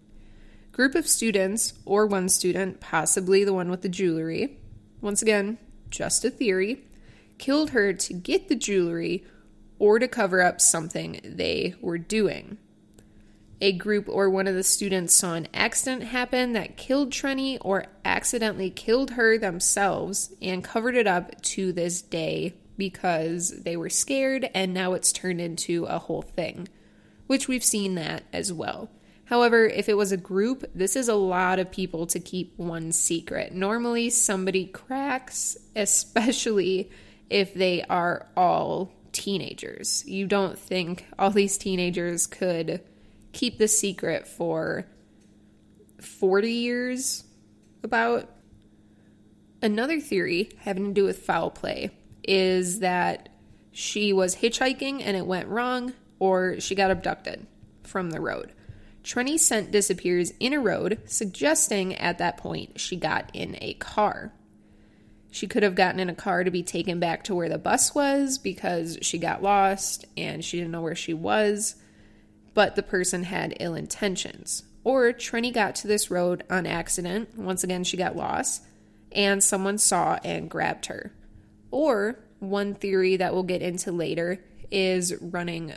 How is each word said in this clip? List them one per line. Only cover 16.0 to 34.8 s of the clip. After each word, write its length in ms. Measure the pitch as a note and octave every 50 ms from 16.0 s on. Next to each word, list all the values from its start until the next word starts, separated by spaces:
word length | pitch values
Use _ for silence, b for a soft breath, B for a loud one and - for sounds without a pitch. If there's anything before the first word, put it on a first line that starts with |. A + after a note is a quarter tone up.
| A#3+
happen 480 | A3+ B3+ B3 B3 B3 C4 B3+ B3 B3
that 240 | A#3 G3+ - - -
killed 340 | - - - C4 C#4+ C#4+ B3+
Treni 480 | - - - C4+ C4+ C4+ C4+ C4+ C4 -
or 260 | - F#3 G3 F#3+ - - - - -
accidentally 680 | F#3+ F#3 G#3+ - - B3+ A3+ A3 G#3+ F#3+ F#3 F#3+ F3+
killed 420 | F3+ - - A3+ A3+ C4 C#4 C4
her 260 | A#3 B3 A3+ A3 A3 A3
themselves 920 | A3 F#3+ E3+ F3+ - - - G#3 G3+ F#3 - - - F3+ G3+ - - - - -
and 220 | - F#3 F#3 F3+
covered 320 | - - - A3+ A3 B3+ B3
it 140 | B3 G#3+ G3+
up 320 | F3 F3 F3 - - -
to 300 | - - - G3+ F#3+ F#3
this 280 | F3 F3+ E3+ F3 F3 F3
day 540 | - - - E3 D#3+ D#3 D#3 D#3 D#3+ F3+ - - - - -
because 840 | - G3 F#3 - - - F3+ E3+ D#3 D#3+ E3 E3+ F3 E3+ - - -
they 140 | - E3+ E3+
were 140 | E3+ D#3+ D#3
scared, 580 | - - - - C4+ C4+ C4+ C4 C4+ C4 B3+ - -
and 180 | F#3 F#3+ F#3
now 200 | F3+ F#3 F#3 F#3
it's 200 | F#3 - - -
turned 280 | - - - F#3 F3+ E3+
into 440 | F3 E3+ E3 - - - E3+ E3+ E3
a 140 | - E3+ E3+
whole 240 | - - D#3+ -
thing, 460 | - - - F#3 E3 - - - F3 b b b b b b b b b b b b
which 220 | - C4+ C4 - -
we've 160 | B3+ A#3+ -
seen 320 | - - G#3 G3 F#3+ F#3
that 260 | F3 D#3 D#3+ D#3+ - - -
as 200 | - F3 E3+ G3+
well. 360 | E3+ D#3 G#2 - - - - - b b b b b b b
However, 420 | - A#3+ A#3+ A#3+ A#3 A#3 A3+ A3+
if 220 | G#3+ - G3+ G#3 A3+
it 80 | G#3
was 160 | G3+ G#3 F#3+
a 40 | G3
group, 480 | F3+ F3+ - F#3 F#3+ G#3 A#3+ C4 C4 - - -
this 200 | E3+ F#3+ F#3+ -
is 140 | C4+ A#3+ A#3
a 60 | G#3+
lot 440 | G#3 F#3+ F#3 F3+ F3+ F#3 F3+ F#3 F#3
of 140 | F#3 F3+
people 340 | - G3 F#3 F3+ - D#3+ F3
to 140 | E3+ - -
keep 360 | F3+ - F#3 F#3 E3+ F3+ -
one 360 | - E3+ F3 E3 E3 D#3+ E3
secret. 600 | E3 - - - E3 E3 E3 - - E3 D#3 -
Normally, 580 | E3+ F#3 F#3+ G3+ A3 A#3 A#3+ A#3+ A#3 A#3 A#3 A#3+
somebody 560 | - - - - G3 F#3+ F#3 F#3+ F#3+ F#3+ F3
cracks, 920 | F#3 - -